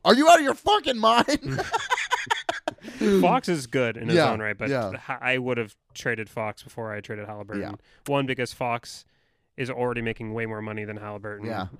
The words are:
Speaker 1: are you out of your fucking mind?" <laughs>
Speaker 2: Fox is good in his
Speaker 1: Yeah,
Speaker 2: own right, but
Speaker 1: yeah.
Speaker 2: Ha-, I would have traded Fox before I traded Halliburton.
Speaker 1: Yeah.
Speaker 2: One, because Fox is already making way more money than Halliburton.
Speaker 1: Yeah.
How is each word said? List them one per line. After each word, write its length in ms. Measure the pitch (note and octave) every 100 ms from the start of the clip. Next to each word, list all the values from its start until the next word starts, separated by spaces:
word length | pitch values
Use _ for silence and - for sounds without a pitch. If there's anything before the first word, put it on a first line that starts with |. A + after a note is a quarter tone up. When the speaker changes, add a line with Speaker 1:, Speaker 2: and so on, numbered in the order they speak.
Speaker 1:
are 100 | -
you 140 | A#3 D#4
out 100 | E4+
of 60 |
your 100 | C#4
fucking 440 | - - G#4 D4+ A#3+
mind?" 640 | A3 A#3 A#3 C#4+ C4+ C4+ -
<laughs> 1500 | A4 - A#4+ - - - - - - - - - - G#3+ G3
Speaker 2:
Fox 280 | F3+ B3 -
is 180 | E3+ B2
good 300 | C3+ A#2+ A2+
in 120 | A#2+
his 80 | E3+
Speaker 1:
Yeah, 140 | C#3+
Speaker 2:
own 100 | A2
right, 160 | G#2+ G2+
but 120 | A#2
Speaker 1:
yeah. 240 | C3 G#2+ F2+
Speaker 2:
Ha-, 220 | - B2+
I 180 | B2+ B2+
would 200 | B2+ A#2+
have 160 | G#2+ _ _
traded 340 | - C3 A2+ G#2+
Fox 340 | - G#2+ G2+
before 300 | - - A2+
I 80 | G#2
traded 260 | G2+ G#2+ G#2
Halliburton. 360 | G#2+ G2+ G2+
Speaker 1:
Yeah. 100 | F#2+ G#2+ _ _ -
Speaker 2:
One, 200 | C#3 C3+
because 260 | C3 B2
Fox 520 | - B2 A#2 - - - _ _ _ _ -
is 140 | B2+
already 300 | B2 B2 A#2+
making 320 | A#2 A2 A2+
way 120 | A2 A2+
more 140 | A2
money 220 | G#2+ G#2+
than 120 | G#2 G#2
Halliburton. 500 | G#2 G#2 G#2 G#2 A2
Speaker 1:
Yeah. 200 | G#2+ F#2 -